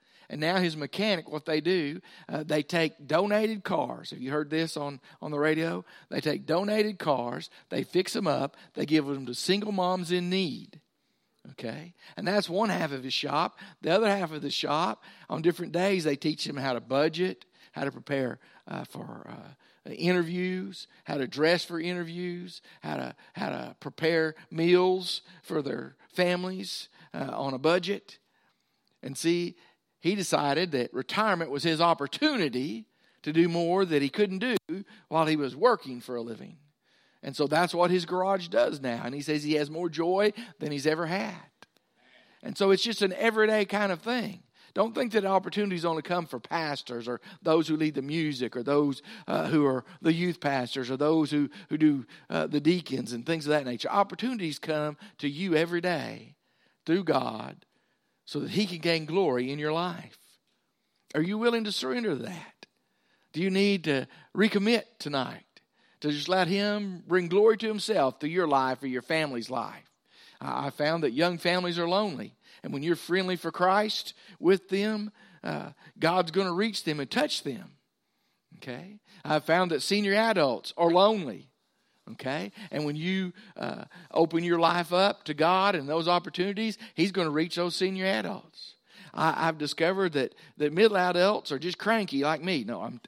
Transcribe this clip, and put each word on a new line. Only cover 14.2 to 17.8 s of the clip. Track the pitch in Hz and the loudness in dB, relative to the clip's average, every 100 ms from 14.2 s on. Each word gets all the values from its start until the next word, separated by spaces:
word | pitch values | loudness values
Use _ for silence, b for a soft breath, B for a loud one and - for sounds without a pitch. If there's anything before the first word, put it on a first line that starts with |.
| 170 | -2
of | 151 | -6
the | 139 | -6
shop, | - 147 151 190 214 B B B | -4 -2 0 0 -4 B B B
on | - | 0
different | 170 170 165 | 0 0 -2
days, | 165 196 190 | 0 2 2
they | 151 143 | 0 0
teach | 160 147 - | -2 -4 -6
them | 139 | -4
how | 135 | -2
to | 120 | -4
budget, | 117 135 160 160 185 185 - b b | 0 2 2 0 -4 -4 -16 b b
how | 151 | -6